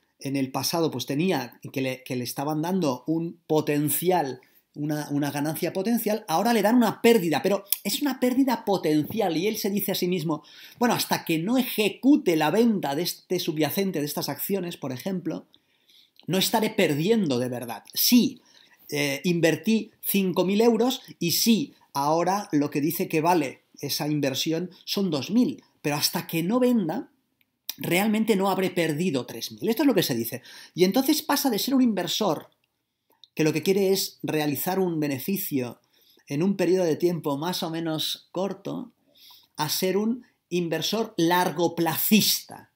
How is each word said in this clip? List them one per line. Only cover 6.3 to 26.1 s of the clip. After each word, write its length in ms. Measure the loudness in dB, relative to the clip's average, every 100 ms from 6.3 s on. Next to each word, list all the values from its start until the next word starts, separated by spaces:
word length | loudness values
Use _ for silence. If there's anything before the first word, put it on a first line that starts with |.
| 0 2
le 100 | 2
dan 140 | 4 4
una 240 | 4 4
pérdida, 420 | 6 6 4 2
pero 220 | 2 -2 -2 -4
es 200 | -2 -2
una 180 | -2 0
pérdida 440 | 0 2 2 0
potencial 720 | 0 0 2 0 0 -2 0 0
y 100 | -2
él 100 | -2
se 140 | -2
dice 220 | -2 -2
a 20 |
sí 120 | -2 0
mismo, 360 | 0 -2 -4 -8 -20 -20 -2
bueno, 160 | 0
hasta 300 | 0 0 -2
que 140 | 0 -2
no 180 | 0 0
ejecute 800 | 0 0 -2 0 4 4 4 2
la 140 | 2
venta 440 | 4 4 2 -2
de 80 | -4
este 380 | -4 -6 _ -4
subyacente, 600 | -2 0 0 0 -2 -2
de 60 | -4
estas 220 | -4 -4
acciones, 480 | -6 -4 -4 -4 -8
por 160 | -8
ejemplo, 540 | -8 -6 -6 -6 -8 -12 _ _ _ _ _ _ _ -4
no 120 | 0
estaré 300 | 2 0 0
perdiendo 680 | 2 2 2 2 2 2 0
de 100 | -2
verdad. 360 | -6 -10 -12 -10
Sí, 480 | -2 4 6 4 0 _ _ _ _ -6
eh, 320 | -2 -2 0
invertí 680 | 0 2 4 2 2 0 0 _
cinco 420 | -2 0 2 2
mil 160 | 2 4
euros 400 | 4 4 2 -2 -10 -6
y 140 | -2
sí, 420 | 0 4 2 2 -8 _
ahora 540 | -2 0 2 0 -2 -2
lo 180 | -2 0
que 100 | -2
dice 280 | -2 -2 -2
que 120 | 0
vale 400 | 2 2 0 -6 _ -12
esa 280 | -8 -4 -2
inversión 640 | 0 0 -2 -2 -4 -6 -10
son 260 | -6 -2 -2
dos 200 | -2 -2
mil, 320 | 0 0 -2 -14 _
pero 160 | -6 -2
hasta 300 | -2